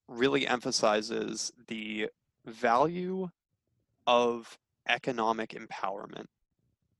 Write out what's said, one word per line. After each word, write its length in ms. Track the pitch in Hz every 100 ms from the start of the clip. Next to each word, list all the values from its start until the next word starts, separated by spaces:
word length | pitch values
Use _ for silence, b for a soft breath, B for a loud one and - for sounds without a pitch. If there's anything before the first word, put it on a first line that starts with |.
| -
really 400 | 120 135 139 -
emphasizes 1040 | 120 131 - 110 107 110 110 107 110 - _ 117
the 420 | 110 107 107 110 _ _ _ 120
value 800 | 113 120 120 156 175 180 190 180 _ _ _ _ _ _ _ -
of 500 | 120 120 117 117 - _ _ -
economic 640 | 120 - 117 110 113 113
empowerment 760 | - 110 - 95 101 110 - - _ _ _ _ _ _